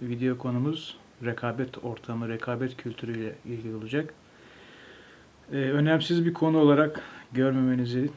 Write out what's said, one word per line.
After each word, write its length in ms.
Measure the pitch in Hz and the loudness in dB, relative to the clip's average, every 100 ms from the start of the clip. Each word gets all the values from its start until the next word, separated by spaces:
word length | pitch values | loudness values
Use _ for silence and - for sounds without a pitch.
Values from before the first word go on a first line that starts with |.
video 360 | 123 120 127 127 | -6 -2 -2 -2
konumuz 580 | 127 123 143 160 - - - - | -2 0 0 -2 -8 -16 -20 -8
rekabet 600 | 120 117 120 117 131 - | -6 -4 -4 -2 -6 -6
ortamı, 440 | 120 110 - 113 117 | -8 -8 -8 -6 -4
rekabet 480 | 113 - 120 127 127 | -6 -4 -4 -4 -6
kültürüyle 580 | 120 117 120 113 107 - | -10 -8 -8 -6 -8 -10
ilgili 300 | - 117 110 | -10 -8 -8
olacak. 400 | 110 110 143 156 - - - - - - - - - - - - - - | -8 -4 -4 -4 -10 -20 -20 -20 -20 -20 -20 -20 -20 -20 -20 -20 -20 -8
Ee, 40 | 139 | -4
önemsiz 680 | 135 143 151 160 160 170 170 | 0 2 4 4 2 2 2
bir 80 | |
konu 240 | 170 160 160 | 2 2 6
olarak 440 | 147 143 151 - - - - | 8 8 4 0 -12 -18 -6
görmemenizi 760 | 127 135 131 127 127 120 123 143 | 0 2 4 2 2 0 0 -2